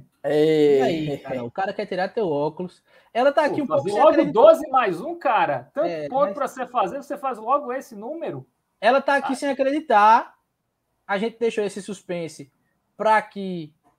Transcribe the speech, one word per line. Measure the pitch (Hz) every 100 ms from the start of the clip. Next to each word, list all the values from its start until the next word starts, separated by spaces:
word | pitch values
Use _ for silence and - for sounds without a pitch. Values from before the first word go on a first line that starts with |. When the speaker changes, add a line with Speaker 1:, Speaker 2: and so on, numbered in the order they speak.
| 135 _
Speaker 1:
Ei. | 143 151 156 156 147 139
Speaker 2:
E |
aí, | - 160 151 139
cara, | 135 127
o | 120
cara | - 196
quer | 202 202
tirar | 180 190
teu | - 196
óculos. | 143 151 151 180 _ _ _ _
Ela | 226 269
tá | 277
Speaker 3:
Pô, | 294
Speaker 2:
aqui | 185
um | 285
pouco | 147
Speaker 3:
fazer | 170
Speaker 2:
sem | 208
Speaker 3:
logo | 269
Speaker 2:
acreditar. | 302 302 220
Speaker 3:
doze | 294 320 -
mais | 262 220 170
um, | 269 339
cara. | 285 214 160 135 131
Tanto | - 320
Speaker 2:
É, | 160 147
Speaker 3:
ponto | 269 294
Speaker 2:
mas |
Speaker 3:
pra | 294 262
você | - 247
fazer, | 247 190 269
você | - -
faz | 269 226
logo | 220 277 247
esse | 262 - 208
número. | 226 320 277 143 131 _ _ _
Speaker 2:
Ela | 208 269
tá | 269 277
aqui | -
Speaker 3:
Ah. | 262
Speaker 2:
sem | 285
acreditar. | 269 269 294 302 214 208 233 - _ _ _ _ _ _ _ -
A | 196
gente | 226 226
deixou | 233 220
esse | 202 202
suspense | 185 196 - 175 160 - 143 _ _ _ _ -
pra | 214 214
que, | 214 202 190 180 151 _ _